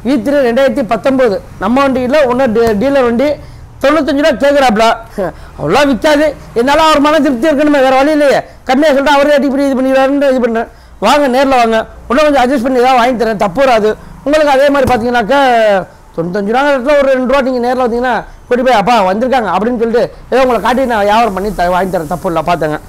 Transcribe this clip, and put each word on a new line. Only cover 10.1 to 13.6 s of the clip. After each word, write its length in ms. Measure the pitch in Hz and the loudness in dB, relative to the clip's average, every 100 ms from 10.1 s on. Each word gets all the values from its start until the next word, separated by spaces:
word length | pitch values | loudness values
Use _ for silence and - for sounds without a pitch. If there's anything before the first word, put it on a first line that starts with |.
| 285 277 | 0 0
இது 100 | 262 | 0
பண்றேன். 260 | 233 226 233 - - - | 0 -2 -6 -12 -20 -4
வாங்க, 300 | 202 294 285 | 0 2 2
நேர்ல 200 | 247 277 | 0 2
வாங்க, 380 | 254 233 220 - - - | 2 2 0 -4 -16 -4
இன்னும் 160 | 247 | 0
கொஞ்சம் 260 | 302 277 247 | 2 2 0
adjust 120 | 285 | 0
பண்ணி 200 | 254 254 | 0 0
தான் 140 | 247 262 | 2 2
வாங்கி 280 | 233 233 | 2 0
தரேன், 120 | 226 214 | -4 -2
தப்பு 280 | 208 180 | -2 0